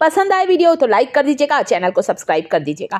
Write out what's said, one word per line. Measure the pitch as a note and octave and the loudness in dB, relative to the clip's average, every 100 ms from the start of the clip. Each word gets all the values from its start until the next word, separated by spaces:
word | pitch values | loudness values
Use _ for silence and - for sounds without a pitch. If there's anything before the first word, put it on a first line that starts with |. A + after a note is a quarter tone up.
पसंद | D#4+ D#4+ G4 | 0 2 0
आए | F#4+ F#4 | 0 2
वीडियो | F4+ E4+ | 2 4
तो | E4 B3+ | 2 2
लाइक | G#3 B3+ | 2 0
कर | C#4+ | 0
दीजिएगा, | C#4+ C#4+ C#4+ C#4+ | 0 0 0 0
चैनल | - F3 F3+ | 0 0 0
को | F#3 | -2
सब्सक्राइब | E3+ F#3 - D#3+ E3 | -2 -2 -2 -4 0
कर | E3+ | -2
दीजिएगा। | D3 D3+ F#3 F#3+ | -2 -8 -8 -10